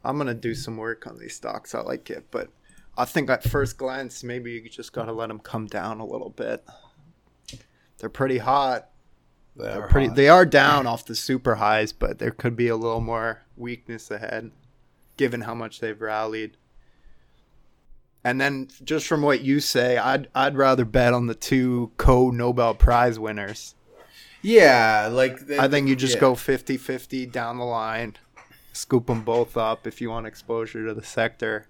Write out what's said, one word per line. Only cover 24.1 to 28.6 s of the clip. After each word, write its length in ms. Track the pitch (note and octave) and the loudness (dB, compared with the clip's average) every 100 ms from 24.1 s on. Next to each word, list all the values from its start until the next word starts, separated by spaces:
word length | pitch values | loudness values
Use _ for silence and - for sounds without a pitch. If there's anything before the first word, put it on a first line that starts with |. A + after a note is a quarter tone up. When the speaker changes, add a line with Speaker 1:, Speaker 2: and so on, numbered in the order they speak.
| - - - | -20 -20 -8
Speaker 2:
Yeah, 680 | G3 A3+ D#3+ B2 A2 G#2+ G#2+ | 6 10 10 8 6 4 2
like, 360 | B2 C3 B2+ - | 0 0 -2 -6
the, 120 | C#3+ | 0
Speaker 1:
I 80 | C3+ | 2
think 200 | C#3+ C#3 | 2 2
you 80 | B2+ | 0
just 180 | C3 | 0
Speaker 2:
yeah. 60 | A#2 | 4
Speaker 1:
go 140 | C3+ B2 | 4 4
fifty 400 | - C3 - C3 | -2 -4 -2 -6
fifty 480 | - C3 - C3 B2 | -6 -10 -8 -10 -8
down 300 | B2 A#2 B2 | -6 -8 -6
the 60 | |
line, 520 | B2 A#2 A2 A2+ A#2 - _ - - - | -6 -4 -4 -6 -8 -12 _ -20 -20 -20